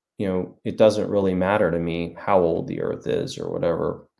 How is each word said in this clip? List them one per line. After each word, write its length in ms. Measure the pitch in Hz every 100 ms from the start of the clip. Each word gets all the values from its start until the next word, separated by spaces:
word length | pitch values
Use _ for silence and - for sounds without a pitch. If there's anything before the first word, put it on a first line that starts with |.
| _ -
you 100 | 101
know, 300 | 92 90 -
it 140 | 110 -
doesn't 320 | 110 107 95
really 240 | 101 98
matter 360 | 90 92 107 87
to 80 | 85
me 360 | 85 85 85 -
how 220 | - 95
old 280 | 82 82 -
the 140 | 50
earth 240 | 50 - -
is 320 | - - -
or 120 | 50
whatever. 580 | 50 85 82 80 - -